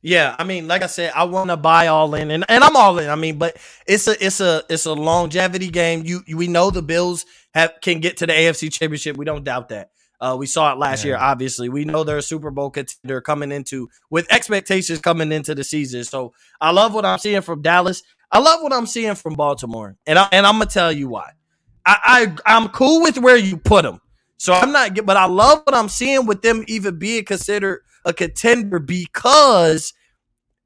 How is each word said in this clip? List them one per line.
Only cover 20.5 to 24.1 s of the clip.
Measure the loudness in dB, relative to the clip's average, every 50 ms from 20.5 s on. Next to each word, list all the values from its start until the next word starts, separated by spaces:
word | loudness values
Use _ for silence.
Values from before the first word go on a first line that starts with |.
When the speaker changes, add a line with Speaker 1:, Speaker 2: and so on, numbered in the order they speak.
| 4
Speaker 1:
gonna | 2 -2
tell | -2 0 0 0 0
you | -2 -4 -6 -8
why. | -8 -10 -12 -14 _ _ _ _ _ _ _ _ _ _ _
I, | 2 2 4 6 4 6 6 4 2 -4 -2 2
I, | 4 4
I'm | 4 2 -2
cool | -2 0 2 4 4 4
with | 4 2 0 4
where | 6 6 6
you | 6 4 0 -4
put | -4 0 4 4 4 4
'em. | 2 -6 -10 _ _